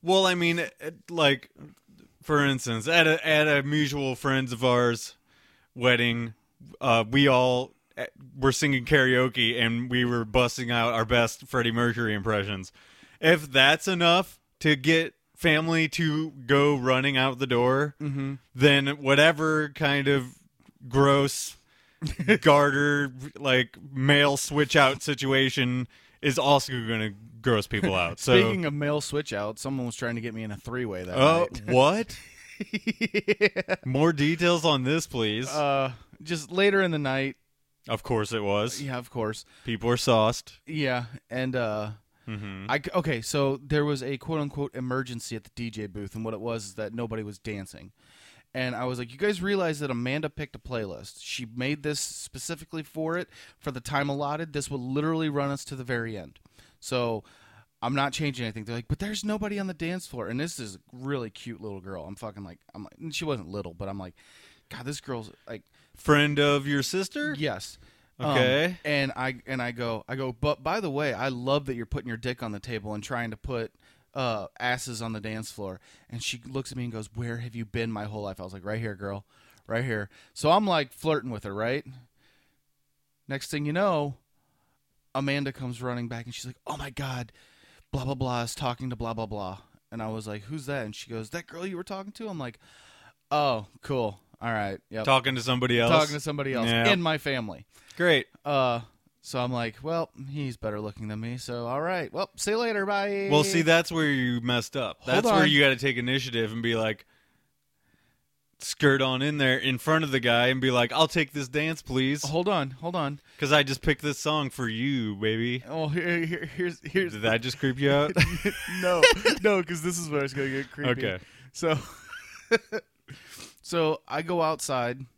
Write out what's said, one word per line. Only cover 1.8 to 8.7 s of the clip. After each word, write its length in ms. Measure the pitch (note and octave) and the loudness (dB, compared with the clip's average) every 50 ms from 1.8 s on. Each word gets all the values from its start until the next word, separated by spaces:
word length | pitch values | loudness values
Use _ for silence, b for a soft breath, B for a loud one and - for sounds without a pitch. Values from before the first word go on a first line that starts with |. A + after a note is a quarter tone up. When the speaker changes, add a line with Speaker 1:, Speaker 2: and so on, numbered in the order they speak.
| _ _ - _ - _ _ _ | _ _ -20 _ -20 _ _ _
Speaker 1:
for 220 | - - D3+ D3 C#3+ | -2 2 4 4 4
instance, 440 | C#3 C3+ B2 - B2 A#2 A2+ G#2+ C#3+ | 4 2 0 -2 -2 -4 -2 0 2
at 180 | E3 E3+ E3 | 4 6 6
a, 200 | D#3+ D#3 D#3+ - | 6 4 4 4
at 200 | D#3+ D#3 D3+ D3+ | 2 4 4 6
a 160 | D#3 D3 C#3+ | 6 4 4
mutual 520 | C3+ C#3+ D3 D3+ D3+ C#3 C#3 C#3+ C#3 C3+ B2+ | 2 2 2 2 2 0 0 -2 -2 -2 -2
friends 380 | - - C#3 C3+ C3+ C3 B2 | -2 0 0 2 2 0 -2
of 120 | B2 A2 B2 | -4 0 2
ours 520 | B2+ B2 B2 B2 A#2+ A#2 A2 - - - _ b b b b b b b b b b _ | 4 4 6 4 4 2 0 -6 -12 -16 _ b b b b b b b b b b _
wedding, 600 | B2+ A#2+ B2+ B2 A#2 A#2+ A#2+ A#2 A#2 A#2 A2+ G#2+ _ _ _ _ _ - - - - | 0 4 4 4 4 4 2 0 -2 -4 -8 -10 _ _ _ _ _ -20 -20 -14 -4
uh, 240 | - C3+ A#2 A2+ A2 G#2+ | 2 4 4 4 2 2
we 180 | B2 C#3 C#3 C#3 | 4 6 6 8
all, 440 | C3 B2 B2+ B2+ B2 B2 C3 - _ _ _ _ _ - | 6 6 4 4 2 0 -2 -4 _ _ _ _ _ -10
uh, 80 | B2 - _ - C3+ B2+ - C#3 | -10 -10 _ -18 -20 -20 -10 2
were 140 | C3 C3+ | 2 2
singing 320 | B2+ - - D3 | 4 4 2 2